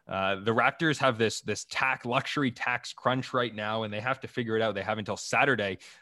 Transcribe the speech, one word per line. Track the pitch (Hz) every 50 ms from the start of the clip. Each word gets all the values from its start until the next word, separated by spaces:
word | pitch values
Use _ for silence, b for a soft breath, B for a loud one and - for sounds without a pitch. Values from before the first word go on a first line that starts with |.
| B -
uh, | - 95 95 95 98
the | 95 98 110 113
Raptors | 120 120 131 - - 170 160 143 -
have | 139 131 123 113
this, | 117 107 - -
this | - 104 104 - - -
tax, | - - 131 131 131 - -
luxury | 120 123 135 - - - 151 143 127
tax | 117 - - 127 123 120 - -
crunch | - - - 127 127 131 127 - -
right | 127 123 120 107
now, | 104 107 107 110 113 113
and | 104 104
they | 107
have | 107 127 135 -
to | - 120
figure | - - 123 113 110 110
it |
out. | 110 110 101
They | 98 95
have | 104 110 110
until | 107 101 101
Saturday, | - - - - 113 135 143 131 107 104 98 95 - B B B B